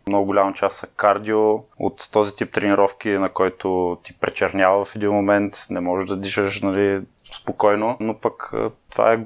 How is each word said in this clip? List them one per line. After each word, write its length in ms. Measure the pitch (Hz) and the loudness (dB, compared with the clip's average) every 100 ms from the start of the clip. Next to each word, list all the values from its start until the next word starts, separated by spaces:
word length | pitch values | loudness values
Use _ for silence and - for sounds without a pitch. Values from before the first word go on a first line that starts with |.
| - | -2
Много 180 | 101 98 | -2 2
голяма 260 | 101 98 | 2 2
част 240 | 95 98 - | 0 -2 -2
са 100 | - | -8
кардио, 680 | - 104 101 104 107 107 107 - - | 0 2 2 0 2 2 2 -4 -6
от 300 | 95 - - | -6 -6 -2
този 240 | 107 101 - | 0 0 -2
тип 160 | 147 | -6
тренировки, 580 | - 101 101 98 - 110 | -2 0 2 2 0 -2
на 180 | 98 95 | 0 0
който 680 | - 92 - 98 92 90 87 | 0 -2 -2 -2 0 -2 -4
ти 100 | - | -12
пречернява 720 | - - - 95 95 92 101 | -6 -6 -2 -2 2 4 4
в 120 | 98 110 | 0 -4
един 140 | 104 | 0
момент, 440 | 104 98 101 101 - - | 2 2 2 0 -4 -4
не 100 | 90 | -4
можеш 280 | 90 92 95 | -2 -2 -2
да 80 | 95 | -4
дишаш, 460 | 98 101 98 101 | -4 -2 -2 -2
нали, 400 | 98 95 101 98 98 _ - | -2 0 2 0 -6 _ -18
спокойно, 640 | - - - 104 104 110 127 | -12 -8 0 2 2 0 -2
но 140 | 110 | -6
пък, 360 | 104 113 - - | -4 -6 -6 -8
а, 180 | 113 113 - _ | -6 -6 -8 _
това 220 | - 113 | 2 4
е, 120 | 113 | 2